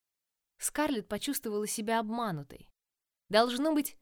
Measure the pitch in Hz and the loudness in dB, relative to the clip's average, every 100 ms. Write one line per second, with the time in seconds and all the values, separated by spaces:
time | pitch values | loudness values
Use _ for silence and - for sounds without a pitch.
0 | _ _ _ _ _ - - - 302 247 | _ _ _ _ _ -8 -6 -2 0 0
1 | - 208 - 277 226 208 208 - 214 226 | -2 -6 -4 -4 -2 -4 -4 -4 0 0
2 | 214 233 226 156 143 - - _ _ _ | 0 -4 -4 -4 -8 -16 -20 _ _ _
3 | _ _ - 208 240 247 311 302 277 - | _ _ 2 4 4 4 2 2 0 -6